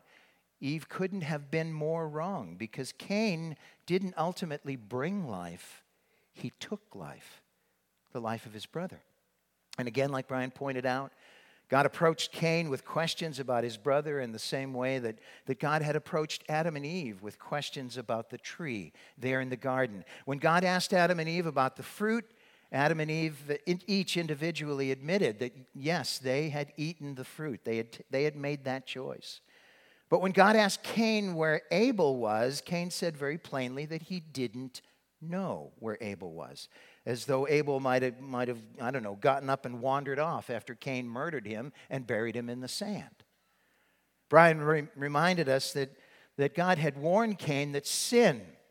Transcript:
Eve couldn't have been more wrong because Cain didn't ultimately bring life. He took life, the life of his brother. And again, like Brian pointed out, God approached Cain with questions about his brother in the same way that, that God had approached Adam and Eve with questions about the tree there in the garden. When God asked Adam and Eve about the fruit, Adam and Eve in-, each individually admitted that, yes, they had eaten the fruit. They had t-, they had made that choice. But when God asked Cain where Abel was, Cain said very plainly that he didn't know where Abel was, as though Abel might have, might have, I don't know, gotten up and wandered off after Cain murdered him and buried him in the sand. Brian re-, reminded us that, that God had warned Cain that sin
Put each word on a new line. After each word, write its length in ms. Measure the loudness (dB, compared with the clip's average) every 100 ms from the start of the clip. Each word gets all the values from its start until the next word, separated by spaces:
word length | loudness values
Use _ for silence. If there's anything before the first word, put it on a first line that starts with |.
| _ -20 _ _ _ -8
Eve 300 | -4 -4 -6
couldn't 320 | -4 -4 -2
have 300 | -4 -4 -2
been 200 | -2 -2
more 380 | -2 -2 -2 -2
wrong 460 | -4 -4 -4 -8 -8
because 340 | -8 -8 -10
Cain 640 | -10 -2 0 2 0 -4 -10 -16 -12 -2
didn't 300 | 0 0 -2
ultimately 580 | -2 -2 -6 -6 -6 -8
bring 520 | -6 -4 -2 -2 -4
life. 560 | -6 -8 -10 -16 -20 _ _ _ _ _ -12
He 160 | -12 -10
took 220 | -10 -10 _
life, 480 | -14 -14 -14 -20 -20 _ _ _ _ _ _ _
the 80 | -6
life 260 | -4 -6 -8
of 80 |
his 120 | -14 -10
brother. 360 | -8 -8 -10 _ _ _ _ _ _ _ -8
And 100 | -4
again, 240 | 0 0
like 160 | -2 -4
Brian 240 | -4 -4
pointed 340 | -6 -6 -2 0
out, 280 | -2 -4 -14 -20 -20 -20 _ 2
God 160 | 4 4
approached 460 | 4 4 4 -2
Cain 380 | 0 2 2 0
with 160 | -4 -4
questions 540 | -2 -2 -2 -6 -4
about 240 | 0 0
his 140 | 0 -2
brother 420 | 2 2 2 -2
in 140 | -4
the 40 | -6
same 360 | -4 -4 -4
way 260 | -2 0 0
that, 180 | -2 -6 -14 -10 -6
that 140 | -2
God 220 | 2 2
had 140 | 2 -2
approached 480 | -2 -2 -2 -6 -2
Adam 280 | -2 0 -2
and 100 | -4
Eve 380 | -4 -6 -8
with 160 | -12 -14
questions 580 | -6 -4 -4 -8 -8 -8
about 320 | -4 -4 -4
the 80 | -12
tree 540 | -12 -8 -6 -6 -8 -14 -20 -6
there 240 | -2 0
in 80 | -2
the 60 | -4
garden. 480 | 0 0 0 -2 -14 -10 -6
When 120 | 0
God 260 | 4 4
asked 300 | 4 2 2
Adam 260 | 4 6 4
and 100 | 0
Eve 180 | -2 0
about 300 | 2 2 0
the 60 |
fruit, 420 | -12 -4 0 0 -4 _ _ _ _
Adam 280 | 2 2 2
and 100 | 0
Eve 480 | 0 -2 -4 -6 -4 -2
in-, 160 | -2 0
each 300 | 0 2 0
individually 720 | -2 -2 -2 -2 -2 0 0
admitted 480 | -2 0 2 2 0
that, 140 | -4 -6 -16
yes, 460 | -4 0 0 0 -2
they 300 | 0 0 0
had 240 | -2 -6 -6
eaten 380 | -6 -6 -10 -10
the 80 |
fruit. 380 | -12 -8 -8 -6
They 140 | -2 -2
had 160 | -4
t-, 100 | -10 -4
they 140 | 0 0
had 100 | 0
made 300 | -4 -4 -4
that 200 | -6 -6
choice. 540 | -8 -8 -10 -14 -18 _ _ -20 -20 _ _ 2
But 120 | 2
when 120 | 6
God 220 | 8 8 8
asked 280 | 6 2
Cain 500 | -2 0 2 2 0
where 280 | 2 2 2 2
Abel 460 | 4 4 6 4 4
was, 440 | 2 2 2 0
Cain 280 | -4 -4 -4
said 260 | -4 -4 -2
very 200 | -4 -4
plainly 480 | -4 -4 -4 -4 -6
that 180 | -8
he 160 | -8 -10
didn't 640 | -8 -4 -4 -4 -10 -12 -20 _ _ _ -8
know 420 | -4 -4 -6 -8 -10
where 180 | -8 -6
Abel 300 | -6 -8 -10
was, 380 | -10 -12 -12 -18 -20 -20 -10 -6
as 200 | -4 0
though 220 | 0 4
Abel 320 | 4 4 0
might 220 | 2 4
have, 180 | 2 -2
might 280 | -6 -4 -2
have, 120 | -4 -10 -8
I 100 | -4
don't 120 | -4
know, 120 | -4 0
gotten 340 | 2 2 2
up 160 | -2 -4
and 160 | -4
wandered 380 | -2 0 -2 -2
off 300 | -2 -2 -4
after 260 | -6 -8 -10
Cain 320 | -6 -4 -4
murdered 380 | -6 -6 -6 -6
him 280 | -8 -8 -14 -8
and 180 | -6 -2
buried 280 | 0 0 -4
him 140 | -6
in 120 | -6
the 60 | -8
sand. 560 | -6 -6 -6 -10 -18 _ _ _ _ _ _ _ _ _ _ 6
Brian 320 | 10 10 8
re-, 260 | 2 2 0 -6
reminded 540 | -2 2 4 4 4
us 240 | 2 0
that, 220 | -4 -4 -6 -20 -20 -8 0
that 180 | 0 2
God 220 | 2 4
had 200 | 2 0
warned 420 | 2 4 4 0
Cain 340 | -2 0 0
that 140 | -2 -2
sin 540 | -2 4 6 6 4 -4 -20 _